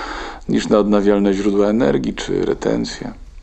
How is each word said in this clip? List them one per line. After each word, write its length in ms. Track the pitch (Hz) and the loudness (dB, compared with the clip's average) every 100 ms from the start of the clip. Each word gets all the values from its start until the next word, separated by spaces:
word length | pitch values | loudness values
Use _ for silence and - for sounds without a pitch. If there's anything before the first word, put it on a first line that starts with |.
| - - - - - | -10 -10 -12 -12 -2
niż 200 | 110 - | -2 2
na 80 | 107 | 2
odnawialne 560 | 101 104 98 104 101 | 4 4 4 4 4
źródła 340 | 98 101 101 101 | 2 2 2 2
energii 460 | 110 139 139 117 | 2 2 2 -2
czy 320 | - - 92 92 | -6 -4 -2 -2
retencję. 680 | - - 60 - - - - - - | -2 -2 -2 -4 -8 -12 -12 -18 -18